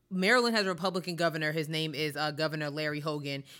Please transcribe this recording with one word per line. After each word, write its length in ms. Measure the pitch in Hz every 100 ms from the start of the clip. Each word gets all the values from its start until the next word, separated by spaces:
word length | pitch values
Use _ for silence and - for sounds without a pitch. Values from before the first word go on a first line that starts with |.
| _
Maryland 440 | 185 185 247 240
has 120 | 226 190
a 20 |
Republican 480 | 170 185 180 175 165
governor. 360 | 170 156 156
His 180 | 160 151
name 240 | 160 156
is, 240 | 139 156 143
uh, 140 | 151
Governor 360 | 143 156 156 147
Larry 320 | 147 151 147
Hogan. 440 | 151 147 143 139 135